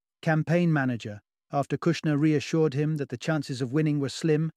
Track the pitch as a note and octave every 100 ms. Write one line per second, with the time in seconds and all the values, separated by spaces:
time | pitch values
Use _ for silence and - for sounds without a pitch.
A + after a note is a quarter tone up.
0 | _ _ - D#3 C#3+ F3 F3 D3+ C3 A#2+
1 | G#2+ G#2 _ _ _ C#3+ C3+ C#3+ F3 D#3+
2 | D#3 D3 D#3 D3+ - E3 D#3 C3 D3+ D#3
3 | C#3 A#2 - D#3 - B2+ B2+ C#3+ D#3 D3
4 | C3+ - E3 D3+ D#3+